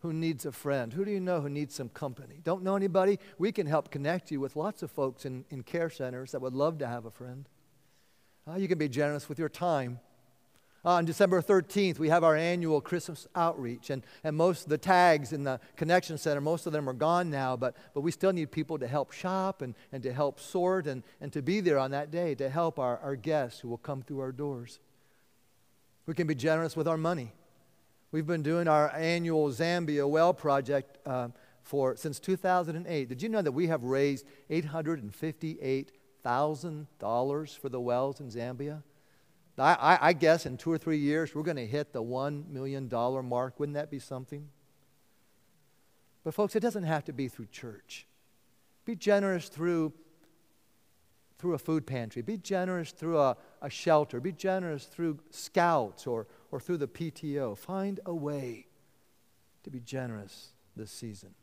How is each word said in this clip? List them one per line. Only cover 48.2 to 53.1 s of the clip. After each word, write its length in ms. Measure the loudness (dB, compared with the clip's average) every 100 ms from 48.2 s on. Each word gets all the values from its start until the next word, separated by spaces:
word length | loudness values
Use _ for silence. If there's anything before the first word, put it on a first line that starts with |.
| _ _ _ _ _ _ -8
Be 100 | 0
generous 540 | 4 6 6 0 -4
through, 420 | -4 0 2 0 -4 -20 _ _ _ _ _ _ _ _ _ _ _ _ _
through 160 | -2
a 40 | -2
food 280 | 0 -2 0
pantry. 360 | -6 -4 -6
Be 160 | -6 -6
generous 540 | -2 -2 0 -2 -6
through 260 | -6 0